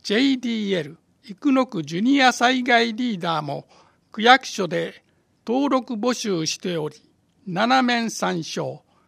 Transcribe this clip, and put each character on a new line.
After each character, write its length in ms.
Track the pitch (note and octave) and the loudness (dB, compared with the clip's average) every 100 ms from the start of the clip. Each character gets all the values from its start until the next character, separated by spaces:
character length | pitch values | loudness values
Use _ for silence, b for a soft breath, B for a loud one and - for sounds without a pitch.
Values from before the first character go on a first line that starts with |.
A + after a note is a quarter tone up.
ジ 140 | - G#3 | -2 2
ェ 40 | |
イ 200 | C#4 B3+ | 2 0
デ 100 | A#3+ | -2
ィ 200 | A3+ G3 | -4 -2
ー 100 | F3+ | -2
エ 40 | |
ル、 140 | C#3+ E3 _ _ | -4 -14 _ _
生 280 | - F#3+ D4 | -20 -4 2
野 160 | C4 B3+ | 2 2
区 160 | E3 | -4
ジ 140 | D3 E3 | -6 -2
ュ 40 | |
ニ 220 | A#3+ C#4 | 2 4
ア 80 | B3+ | 4
災 320 | - B3 C4 | 4 2 2
害 320 | B3 A#3 A#3 A3 | 2 2 2 -2
リ 220 | B3 F#3 | -4 -4
ー 20 | |
ダ 220 | F3 D#3 | -2 -4
ー 20 | |
も 240 | D3 C#3+ - b b b _ | -4 -8 -12 b b b _
区 120 | G#3+ | 2
役 220 | A3+ C4 - | 6 6 4
所 220 | - F3 | -6 -4
で 360 | E3+ E3 - _ _ _ _ - | -4 -6 -10 _ _ _ _ -4
登 240 | B3+ C#4 | -2 0
録 240 | C4 - | 0 -2
募 200 | A3 A#3+ | -2 -2
集 340 | A#3+ G#3+ E3+ D#3 | -2 -2 -2 -2
し 100 | - | -4
て 200 | F#3 E3 | -4 -4
お 120 | D3+ | -6
り、 60 | - _ _ _ _ G3 | -10 _ _ _ _ -6
七 380 | F3 A#3 C4 | -2 2 4
面 260 | B3 A#3+ A3+ | 4 0 -2
三 340 | - F#3 F3+ | -4 -2 -2
唱、 380 | D3+ - C3+ D3+ _ _ | -6 -6 -6 -8 _ _